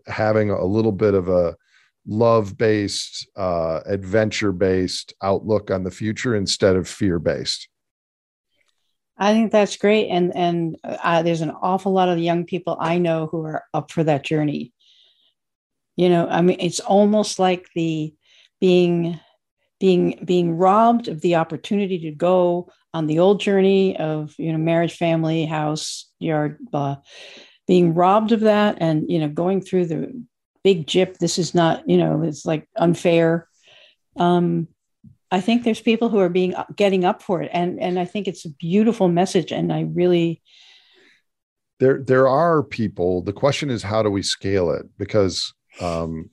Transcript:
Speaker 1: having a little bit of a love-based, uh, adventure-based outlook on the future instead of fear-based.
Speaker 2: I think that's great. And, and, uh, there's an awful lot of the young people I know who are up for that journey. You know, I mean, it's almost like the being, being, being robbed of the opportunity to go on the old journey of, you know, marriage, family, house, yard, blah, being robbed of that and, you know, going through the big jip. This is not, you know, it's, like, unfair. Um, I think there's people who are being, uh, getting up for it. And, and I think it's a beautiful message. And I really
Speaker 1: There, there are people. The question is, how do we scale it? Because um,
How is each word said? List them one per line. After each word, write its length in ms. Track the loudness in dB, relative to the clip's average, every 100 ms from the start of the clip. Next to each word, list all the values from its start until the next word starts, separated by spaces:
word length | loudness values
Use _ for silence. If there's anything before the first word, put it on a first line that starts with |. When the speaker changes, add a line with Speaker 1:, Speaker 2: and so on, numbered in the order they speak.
| -12
Speaker 1:
having 460 | -4 0 0 0
a 140 | -2 -2
little 260 | 0 0
bit 240 | 0 2 2
of 140 | 2
a 260 | 0 0 -4 _ _ _ _ -8
love-based, 1160 | 0 2 2 0 -2 0 0 -2 -6 -10 -14 -16 -8
uh, 460 | -4 -2 -2 -4 -6
adventure-based 1300 | -6 -2 0 0 -2 -4 0 0 2 -2 -4 -12 -8
outlook 500 | -2 -2 0 -2 -2
on 120 | -4
the 80 | -4
future 440 | -6 -6 -4 -2 -2
instead 400 | -2 0 2 2
of 120 | 0
fear-based. 800 | -4 -2 0 -2 -2 -6 -8 -12 _ _ _ _ _ _ _ _ _ _ _ _ _ _ -4
Speaker 2:
I 160 | 0
think 180 | 2 4
that's 260 | 2 2 0
great. 300 | 2 2 2
And, 240 | 0 0 0
and, 420 | -2 0 -4 -6
uh, 400 | -10 -6 0 2
there's 180 | 2 0
an 100 | -2
awful 400 | -4 -4 -2 0
lot 160 | 2 2
of 80 | 2
the 80 |
young 220 | 0 0 -2
people 320 | -6 -6 -4
I 180 | -2 0
know 300 | 0 0 -4
who 160 | -6
are 200 | -6 -8 -6
up 180 | -8 -6
for 120 | -2 0
that 180 | 0
journey. 480 | 0 -2 -2 -4 -8 _ _ _ _ _ _ _ _ _ _ _ _ 0
You 120 | 2
know, 180 | 2 2
I 120 | 2
mean, 160 | 2 2
it's 180 | -2 -4
almost 600 | 0 2 4 2 -2 0
like 280 | 0 0 -4 -6
the 380 | -4 -4 -6 -10 _ _ _ _
being, 580 | 2 4 4 2 -2 -6 -14 _ _ _ _ _
being, 440 | 2 4 2 -2
being 320 | -2 0 0 2
robbed 540 | 4 4 4 2 -2
of 100 | -4
the 160 | 0 0
opportunity 640 | 0 -6 -4 -2 -2 -4
to 120 | -8
go 600 | -4 0 2 2 0 -6 _ _
on 140 | -6 -2
the 120 | 2
old 220 | 4 4
journey 560 | 2 2 4 4 2 0
of, 360 | -4 -4 -8 -8
you 160 | -4
know, 60 | -2
marriage, 360 | 0 0 0 -2
family, 500 | -2 0 0 -2 -2
house, 640 | -4 -4 -4 -8 -12 -16 _
yard, 380 | -4 -2 -2 -6 -8
blah, 260 | -4 -4 -6 _ -20 -20 -20 -20 _ 0
being 280 | 4 4 4
robbed 360 | 4 4 2
of 100 | 2
that 360 | 4 4 2 0
and, 300 | 0 0 0
you 100 | -2
know, 80 | -2
going 320 | -2 -2 -2
through 280 | -2 -2 -2
the 360 | -4 -6 -10 -18 _ _ _
big 220 | 2 2 2
jip. 320 | 0 0 0
This 220 | -4 -2
is 160 | 0 2
not, 320 | 2 2 2
you 80 | 2
know, 260 | 4 0
it's, 220 | -2 -4 -4
like, 220 | -4 -6 -2
unfair. 720 | 0 2 2 4 4 0 -4 _ _ _ _ _ _ -2
Um, 500 | 2 2 2 -2 -6 _ _ _ -20 _ _
I 100 | -2
think 220 | 0 0
there's 160 | 0 -2
people 300 | 0 0 0
who 100 | 2
are 100 | 2
being, 240 | 2 -2 -4
uh, 100 | -8 -2
getting 300 | 0 2 0
up 180 | -2
for 180 | -4 -4
it. 80 | -2
And, 260 | -2 -2 -4
and 180 | -4 -4
I 80 | -4
think 220 | -6 -6
it's 180 | -8 -14
a 40 |
beautiful 580 | -10 -2 2 2 2 2
message. 440 | 2 2 0 -2
And 200 | -4 -2
I 100 | -2
really 600 | -4 0 2 2 0 -2 _ _ -20 _ _ _ _ _ _ _ _ _ _ _
Speaker 1:
There, 220 | 2 2
there 260 | 2 2 4
are 360 | 4 2 0
people. 580 | -2 -4 -6 -2 -2 -2
The 120 | -4
question 360 | -2 -2 -2 -4
is, 140 | -6
how 180 | -2 -2
do 80 | 0
we 140 | -2
scale 480 | -4 -6 -2 0 0
it? 160 | -2 -8 -12
Because 560 | -2 0 0 -2 -10 -14 _ -10
um, 500 | -6 -4 -6 -8 -12